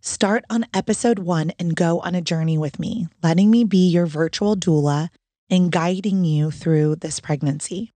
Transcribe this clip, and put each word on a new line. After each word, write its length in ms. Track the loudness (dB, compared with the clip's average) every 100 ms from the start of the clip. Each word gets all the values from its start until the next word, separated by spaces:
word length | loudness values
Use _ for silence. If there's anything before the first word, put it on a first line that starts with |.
Start 440 | -10 -2 0 0 -2
on 160 | -4 -2
episode 460 | -4 -2 0 0 0
one 320 | 0 -2 -2 -4
and 160 | -4
go 260 | 0 0 0
on 140 | -2
a 60 | -4
journey 380 | -2 -2 0 0
with 200 | -2 -6
me, 280 | -8 -6 -8 _
letting 280 | 0 4 6
me 140 | 4
be 240 | 4 4 4
your 160 | 4
virtual 500 | 0 -2 -4 -2 -2
doula 540 | 0 2 2 2 0 -4 _ _ _ _
and 240 | 0 2
guiding 540 | 0 0 -2 -2 0 2
you 240 | 2 0
through 460 | -2 0 2 2 0
this 240 | -6 -10
pregnancy. 720 | -6 -2 -2 -4 -6 -10 -10